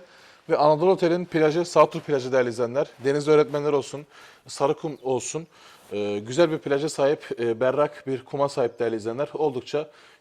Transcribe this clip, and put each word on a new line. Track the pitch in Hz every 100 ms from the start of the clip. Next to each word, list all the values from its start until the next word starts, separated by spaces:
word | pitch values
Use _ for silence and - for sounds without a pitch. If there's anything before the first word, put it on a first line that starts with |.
| - - - - -
ve | 160
Anadolu | 151 151 180
Otel'in | 185 170 175 175
plajı, | 165 156 156 170
Sağtur | 160 156 165
plajı | - 139 127
değerli | 131 123
izleyenler. | 113 120 131 156 -
Denizli | 127 143 147
öğretmenler | 151 135 147 147
olsun, | 143 - 139 147 - - - -
Sarıkum | - 143 147 160 135
olsun. | 131 123 - 156 165 _ - - -
E, | 101 101 101
güzel | 110 131 170
bir | 156
plaja | 143 139 151
sahip, | - 139 151 - 131
e, | 117 113
berrak | 127 139 147 - -
bir | 131 -
kuma | 143 139
sahip | 143 120 -
değerli | 117 113
izleyenler. | 107 120 120
Oldukça | 135 151 127 - 147 156 - - _